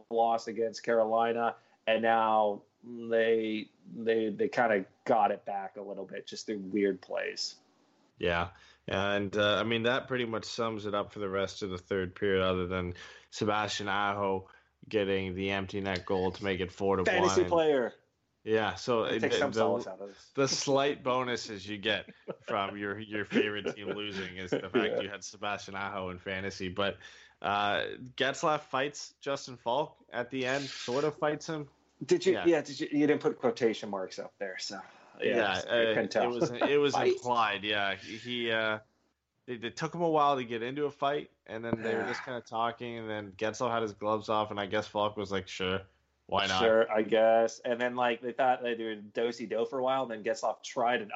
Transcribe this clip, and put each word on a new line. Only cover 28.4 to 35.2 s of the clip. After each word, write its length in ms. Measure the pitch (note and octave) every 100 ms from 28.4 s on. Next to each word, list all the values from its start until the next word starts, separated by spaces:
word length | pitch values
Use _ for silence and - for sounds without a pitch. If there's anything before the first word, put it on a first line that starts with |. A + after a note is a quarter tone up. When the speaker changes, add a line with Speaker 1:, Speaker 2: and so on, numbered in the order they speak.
| E3+ D3+
Speaker 2:
fights 540 | - C3 C#3+ - - -
Justin 380 | C#3+ C#3 - B2
Falk 400 | A#2 B2+ D3+ - _
at 160 | A#2 B2
the 160 | C3+ B2+
end, 180 | C3+ C3+
sort 400 | - - B2 D3+
of 120 | D3
fights 300 | D3+ D3+ -
him. 200 | D#3+ C#3+ _ _ _ -
Speaker 1:
Did 180 | F4
you? 100 | F#4+
Speaker 2:
Yeah. 120 | A3 E3+
Speaker 1:
Yeah, 160 | E3
did 180 | C#3+ C#3
you? 80 | D#3
You 160 | D3 D3
didn't 140 | D3
put 180 | D3+ -
quotation 500 | B2+ A2+ A#2 G#2+ A2
marks 300 | G2 F#2 -
up 140 | G2 -
there, 200 | G2 F#2
so 200 | - G2+ - - - -